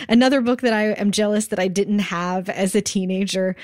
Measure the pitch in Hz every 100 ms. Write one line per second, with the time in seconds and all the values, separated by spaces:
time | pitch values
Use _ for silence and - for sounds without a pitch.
0 | - 226 262 277 240 254 247 214 214 -
1 | 202 196 208 208 214 202 185 180 196 208
2 | 185 175 180 185 185 - 190 208 202 202
3 | 185 190 196 190 185 185